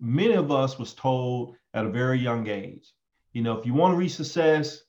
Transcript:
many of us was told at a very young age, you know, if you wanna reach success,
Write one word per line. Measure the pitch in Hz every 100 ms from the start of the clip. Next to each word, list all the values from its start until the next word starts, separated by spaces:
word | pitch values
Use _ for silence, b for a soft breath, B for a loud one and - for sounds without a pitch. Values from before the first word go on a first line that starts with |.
many | 117 139 214
of | 202 147
us | 139 135 131
was | 117
told | - 135 127 123 123 123 B _
at | 110
a | 107
very | 110 127 131
young | 123 117 110
age, | 101 92 - - _ _ _ _
you | 117
know, | 117 110
if | 123
you |
wanna | 131 180 175
reach | 180
success, | - 151 175 160 156 151 -